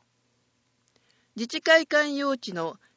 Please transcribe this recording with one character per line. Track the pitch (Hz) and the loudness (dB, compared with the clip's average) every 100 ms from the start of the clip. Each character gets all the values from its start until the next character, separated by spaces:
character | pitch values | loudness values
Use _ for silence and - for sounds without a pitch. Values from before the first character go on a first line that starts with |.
| _ _ _ _ _ _ _ _ _ _ _ _ _ - | _ _ _ _ _ _ _ _ _ _ _ _ _ -12
自 | 233 | -8
治 | 311 | -4
会 | - 330 320 | 4 4 4
館 | 302 294 | 0 0
用 | 277 277 269 | -2 -2 -4
地 | 226 | -6
の | 180 165 - _ | -6 -6 -8 _